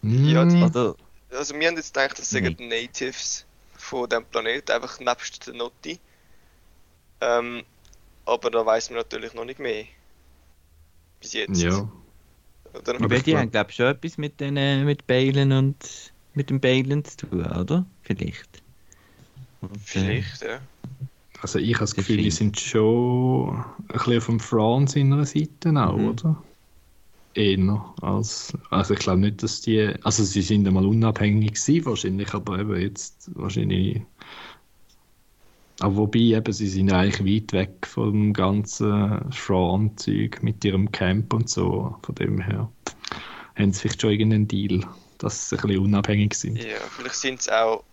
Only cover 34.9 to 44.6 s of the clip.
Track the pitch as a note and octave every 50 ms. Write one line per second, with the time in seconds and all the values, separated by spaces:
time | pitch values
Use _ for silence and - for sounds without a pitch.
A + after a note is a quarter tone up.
34.9 | _ _ _ _ _ _ _ _ _ _ _ - _ _ _ _ _ - - G2+
35.9 | G2 G2+ G#2+ G#2 G#2+ A#2 A#2 A#2 A2 A2 A#2 A#2 G2+ F#2+ A2 G2 F#2+ F#2+ F#2+ G2
36.9 | F#2+ F2+ F#2 G2+ G2+ - G2+ F#2+ G2 A2 G#2+ - - F#2 F#2+ G2+ - - - -
37.9 | - - A2+ G#2+ G#2 G#2+ G#2 G#2 G#2 G#2 F#2 F#2+ G2 G#2 G#2 - - - A2 G#2+
38.9 | G#2 G#2 G#2 G2+ G#2+ - - - B2+ - - - G2 F#2 F2+ E2+ F2+ G2 G#2+ G#2
39.9 | G#2 - - - G2+ G2+ G#2+ G#2+ - - - A2+ A2 G#2+ - G#2 F#2+ F#2+ G2 G#2
40.9 | - - G2 F2+ F#2+ G#2 A2 - - A2 A2+ - - - F#2 F2+ F#2 F#2+ - -
41.9 | - - - - - - - - G#2 G2 F#2 F#2+ G2+ G2+ A2 A2+ - - _ -
42.9 | - - - - - - - - - - - - _ - G2+ G2 F#2+ F#2+ - G#2+
43.9 | - - - A2+ G#2 G#2 A2 G#2+ A2 G#2+ G#2+ G#2 G#2 G2